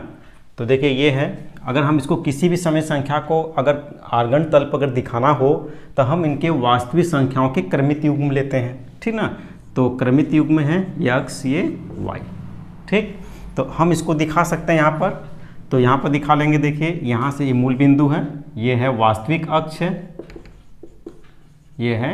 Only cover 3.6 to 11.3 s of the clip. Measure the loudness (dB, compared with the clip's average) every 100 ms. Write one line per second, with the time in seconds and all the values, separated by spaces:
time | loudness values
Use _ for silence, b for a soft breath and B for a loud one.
3.6 | 0 0 -4 -18 -4 -2 2 2 4 2
4.6 | 2 0 0 -2 -2 0 2 4 2 2
5.6 | B B B 0 0 2 0 0 0 2
6.6 | 2 2 2 0 2 2 2 2 0 0
7.6 | -2 0 2 2 0 0 0 0 0 -2
8.6 | -2 -8 -16 -8 -4 -2 -4 B B B
9.6 | -8 0 2 2 2 4 4 2 4 4
10.6 | 4 0 -2 -2 0 0 -2